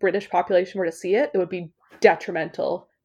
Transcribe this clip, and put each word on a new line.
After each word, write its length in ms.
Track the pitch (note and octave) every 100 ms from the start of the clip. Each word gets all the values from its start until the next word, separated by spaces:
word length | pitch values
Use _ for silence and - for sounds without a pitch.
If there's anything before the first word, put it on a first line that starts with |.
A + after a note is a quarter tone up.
British 280 | G3 G3 G3+
population 520 | F3 F3 F3+ F#3 G3
were 60 | E3+
to 60 |
see 220 | E3 F3+
it, 160 | G#3+ D4
it 60 | F#3+
would 100 | F3
be 220 | F3+ E3 _ _ -
detrimental 880 | G#3 E3+ - E3+ D#3 - - F3+ _ _